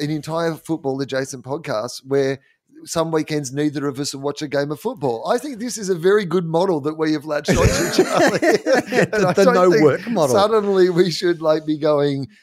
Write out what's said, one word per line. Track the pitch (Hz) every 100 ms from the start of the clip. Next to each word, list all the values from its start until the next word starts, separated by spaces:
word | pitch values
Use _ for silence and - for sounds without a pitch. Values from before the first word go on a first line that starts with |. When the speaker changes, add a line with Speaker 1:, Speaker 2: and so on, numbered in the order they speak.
Speaker 1:
an | 147
entire | 151 151 160 170
football | 156 - 160 139 135
adjacent | 135 131 135 135
podcast | 127 147 147 110 120 - 135
where | 139 135 135 _ _ _ -
some | - 165 165
weekends | 160 151 151 135
neither | 135 151 147 143
of | 131
us | 143
will | 139
watch | 139 143
a | 151
game | 143 143
of | 147
football. | 220 226 135 113 151
I | 240
think | 294 233
this | 240 220
is | 190
a | 180
very | 180 208
good | 185 180
model | 165 165 196 160
that | 139 156
we | 160
have | 151
latched | 156 147 -
onto, | -
Speaker 2:
<laughs> | - - 339 -
Speaker 1:
Charlie. | - - 349 196
<laughs> |
Speaker 2:
The, | 330 403 - 269 - 240 175
Speaker 1:
And | 214 190
I |
Speaker 2:
the | 175 196
Speaker 1:
don't |
Speaker 2:
no | 240 180
Speaker 1:
think | 160
Speaker 2:
work | 151 160 202
model. | 220 147 120
Speaker 1:
suddenly | 208 220 202 196 185
we | 170 185
should, | 156 175 165
like, | 156 160 156
be | 156
going | 151 147 143 139 131 _